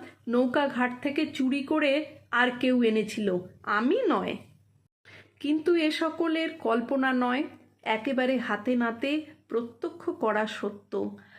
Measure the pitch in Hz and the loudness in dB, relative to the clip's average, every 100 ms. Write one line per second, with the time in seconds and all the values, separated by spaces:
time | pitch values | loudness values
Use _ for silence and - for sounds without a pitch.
0 | - - - 240 254 302 - 233 247 247 | -8 -14 -2 2 2 2 0 0 -2 -2
1 | 285 294 302 - 262 285 269 311 294 277 | -4 -2 -2 0 0 0 0 2 4 2
2 | 302 - - 233 247 247 254 247 233 220 | -2 -12 -2 2 2 2 2 4 4 2
3 | 208 - 202 180 - - - 208 247 453 | 0 -2 0 0 -4 -10 -2 0 2 2
4 | 440 214 185 - - - _ _ _ _ | 2 0 0 -6 -10 -20 _ _ _ _
5 | - - - - 285 311 339 339 311 - | -20 -20 -20 -8 -2 0 2 4 2 0
6 | 320 320 330 320 320 - 226 240 240 269 | -2 0 0 0 -2 -2 0 0 0 0
7 | 262 254 247 254 330 - - _ - 220 | 2 2 2 0 -4 -8 -20 _ -4 -2
8 | 269 254 254 262 - 208 247 247 233 233 | 0 0 2 0 0 -2 0 0 0 -2
9 | 277 302 - - - 233 233 - 339 - | -2 -2 -4 -16 -6 -4 -4 -8 -10 -8
10 | 349 - 220 208 214 - 202 202 - 196 | -8 -2 0 0 -2 -4 -6 -8 -8 -6
11 | 208 202 - | -6 -8 -20